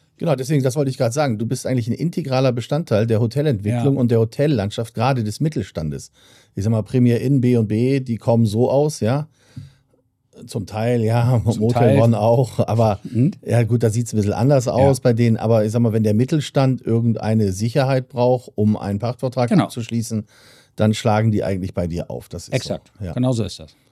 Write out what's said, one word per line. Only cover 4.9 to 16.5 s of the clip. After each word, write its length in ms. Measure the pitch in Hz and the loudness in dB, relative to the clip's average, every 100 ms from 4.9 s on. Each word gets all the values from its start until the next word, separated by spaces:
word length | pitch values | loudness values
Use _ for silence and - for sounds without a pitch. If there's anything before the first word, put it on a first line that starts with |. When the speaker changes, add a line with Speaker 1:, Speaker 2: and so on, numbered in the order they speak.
Speaker 1:
gerade 320 | - 120 131 | -2 0 0
des 160 | 107 - | -4 -4
Mittelstandes. 720 | 156 151 95 - 78 69 - _ _ _ _ - | -4 -4 -8 -8 -8 -8 -12 _ _ _ _ -6
Ich 80 | |
sag 60 | 101 | 0
mal, 120 | 113 | 0
Premier 380 | 98 131 123 117 | 0 2 4 2
Inn, 200 | 123 139 | 2 2
B 160 | 123 120 | 2 2
und 120 | 107 | 2
B, 320 | 107 123 139 | 0 0 0
die 160 | 127 110 | -2 -4
kommen 280 | - 117 | 0 2
so 260 | 110 107 123 | 2 2 2
aus, 300 | 139 151 - | 2 0 -2
ja. 280 | 107 139 151 _ _ - - _ _ _ _ _ _ - 117 | -2 -2 -4 _ _ -20 -20 _ _ _ _ _ _ -20 -10
Zum 180 | 120 | -10
Teil, 400 | 95 107 117 120 | -8 -4 0 0
ja, 380 | 110 120 117 120 | 2 2 2 2
Speaker 2:
Zum 140 | 120 104 | 0 0
Speaker 1:
Motel 300 | 110 120 113 | 2 4 4
Speaker 2:
Teil. 120 | - | 6
Speaker 1:
One 180 | 117 107 | 4 4
auch, 400 | 110 120 127 - | 4 4 2 0
aber 420 | - 113 113 98 - | 0 2 2 0 -4
Speaker 2:
Und? 240 | 110 143 - | 0 0 -2
Speaker 1:
ja 200 | - 117 | -2 0
gut, 180 | 113 120 | 2 2
da 80 | 113 | 2
sieht's 240 | 110 117 | 0 -2
ein 20 | 107 | 0
bisschen 160 | 104 | 0
anders 340 | - 127 139 120 | 2 2 2 2
aus 300 | 113 139 135 | 2 2 4
Speaker 2:
Ja. 60 | |
Speaker 1:
bei 100 | 127 | 2
denen. 240 | 113 120 110 | 2 2 2
Aber 280 | 110 113 | 2 2
ich 80 | 107 | 2
sag 80 | 120 | 2
mal, 120 | 120 | 2
wenn 120 | 113 | 2
der 100 | 107 | 2
Mittelstand 640 | 104 127 156 - | 2 2 0 -2